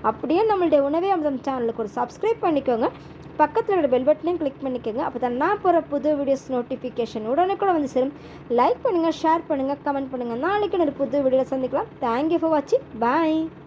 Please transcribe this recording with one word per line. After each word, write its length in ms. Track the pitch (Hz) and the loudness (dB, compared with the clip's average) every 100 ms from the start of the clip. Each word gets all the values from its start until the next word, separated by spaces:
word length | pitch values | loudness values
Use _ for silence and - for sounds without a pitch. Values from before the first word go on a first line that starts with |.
| 311 | 0
அப்படியே 300 | 330 262 330 440 | -2 0 2 4
நம்மளுடைய 300 | 392 349 294 277 | 2 4 4 4
உணவே 240 | 320 381 | 0 2
அமிர்தம் 260 | 370 302 262 269 | 2 0 -2 -4
சேனலுக்கு 380 | 262 233 226 220 | -2 -4 -4 -6
ஒரு 80 | 240 | -4
சப்ஸ்கிரைப் 460 | 247 - 427 453 370 | -6 -2 -2 0 2
பண்ணிக்கோங்க. 440 | 294 269 226 269 - - - - - | 0 0 0 0 -4 -18 -18 -14 0
பக்கத்துல 340 | 294 453 453 381 | 2 2 2 2
இருக்கிற 160 | 285 | 4
பெல் 140 | 254 262 | 2 2
பட்டனையும் 320 | 302 320 349 | 2 0 -2
கிளிக் 200 | 285 - 269 | -2 -4 -6
பண்ணிக்கோங்க. 380 | 247 233 220 - | -4 -4 -4 -4
அப்போ 160 | 247 247 | -2 -2
தான் 140 | 240 | 0
நான் 200 | 320 415 370 | 0 2 4
போற 200 | 339 311 | 2 2
புது 160 | 285 294 294 | 0 0 0
வீடியோஸ் 260 | 277 269 - 254 | 0 0 0 -4
நோட்டிஃபிகேஷன் 720 | 247 262 254 240 226 226 214 | -4 -6 -6 -6 -4 -4 -2
உடனுக்குடன் 440 | 277 370 392 392 330 | 0 2 2 2 2
வந்து 140 | 269 254 | 0 0
சேரும். 180 | 262 - - - - 233 | -2 -4 -18 -18 -2 2
லைக் 240 | 262 494 508 | 4 2 0
பண்ணுங்க, 220 | 359 330 320 | 2 0 2
ஷேர் 260 | 320 330 311 | 2 2 0
பண்ணுங்க, 240 | 285 269 277 294 | -2 -2 -4 -4
கமெண்ட் 240 | 277 269 | -4 -4
பண்ணுங்க. 220 | 262 240 233 320 | -6 -6 -2 0
நாளைக்கு 360 | 415 403 370 302 | 0 0 2 0
ஒரு 120 | 277 | 0
புது 220 | 269 285 262 | 0 2 2
வீடியோல 220 | 262 262 | 2 0
சந்திக்கலாம். 360 | 269 254 269 440 - 240 | -2 -2 -2 -4 -4 -2
Thank 240 | 240 311 339 | 0 0 2
you 60 | |
for 80 | 320 302 | 2 2
watching. 260 | 285 539 - 220 233 | 2 -2 -2 -2 0
Bye. 540 | 294 320 320 320 - | 2 2 0 -2 -8